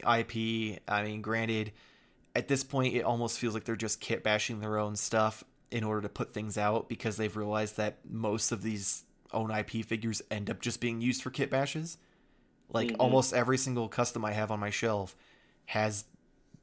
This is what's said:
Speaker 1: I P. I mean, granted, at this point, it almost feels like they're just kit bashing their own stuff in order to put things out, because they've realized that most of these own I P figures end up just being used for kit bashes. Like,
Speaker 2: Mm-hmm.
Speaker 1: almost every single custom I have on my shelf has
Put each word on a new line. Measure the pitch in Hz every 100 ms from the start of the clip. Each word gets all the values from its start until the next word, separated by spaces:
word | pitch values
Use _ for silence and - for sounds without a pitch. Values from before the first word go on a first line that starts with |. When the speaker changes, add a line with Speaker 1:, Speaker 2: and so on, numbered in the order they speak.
Speaker 1:
I | - 117
P. | 117 113 113 113 110 98 -
I | 104
mean, | 107 107
granted, | 107 113 113 110 107 - - - _ _ _ 117
at | -
this | 135
point, | - 135 127
it | 120
almost | 90 120 117 -
feels | 117 107
like |
they're | - 113
just | 110 -
kit | - 113
bashing | 107 107 - 110
their | 107 107
own | 104 104
stuff | - 113 107 - - _ _
in | 117
order | 107 107
to | 101
put | - 117
things | - 107 104
out, | 104 110 -
because | 113 117 101
they've | 107 107
realized | 104 107 107 -
that | 107 - -
most | 113 110 113 -
of | 107
these | 107 104 101 - - _ -
own | 110 110
I | 107
P | 107 113
figures | 110 113 113 104 -
end | 107 101
up | 101
just | 120 113
being | 120 117
used | 120 131
for | 127
kit | - 127
bashes. | 135 139 160 165 - _ _ _ _ _ _ -
Like, | 113 120
Speaker 2:
Mm-hmm. | 113
Speaker 1:
almost | 123 131 127 120
every | 120 131
single | 131 123 110
custom | - 120 120 107
I |
have | 104 107
on | 107
my | 101
shelf | - 113 104 95 - - - _ _ -
has | 107 107 104 - - _ _ _ -